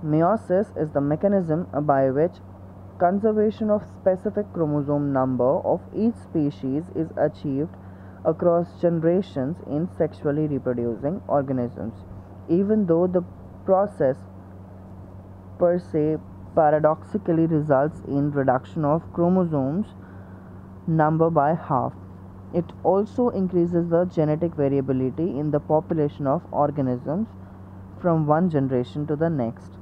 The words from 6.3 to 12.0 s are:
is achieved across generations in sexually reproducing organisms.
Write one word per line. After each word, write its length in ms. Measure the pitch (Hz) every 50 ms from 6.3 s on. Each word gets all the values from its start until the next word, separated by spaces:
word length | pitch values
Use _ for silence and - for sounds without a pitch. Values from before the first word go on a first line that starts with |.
| - 165 151 143 143 - - 135 131 147 170 185 190
is 120 | - 160 160 -
achieved 540 | - 143 151 151 - - 151 135 135 151 180 - - - - - - - - - - -
across 560 | - 160 160 - 175 170 170 175 - - -
generations 760 | - 175 170 165 160 165 175 185 196 - - 143 127 131 170 - -
in 220 | - 123 147 165 185 - -
sexually 480 | 170 147 - - - 151 143 151 156
reproducing 760 | 151 147 131 - 127 123 120 120 120 117 101 - 143 180 196 92
organisms. 680 | - - 143 139 135 135 127 120 120 - - 85 110 107 -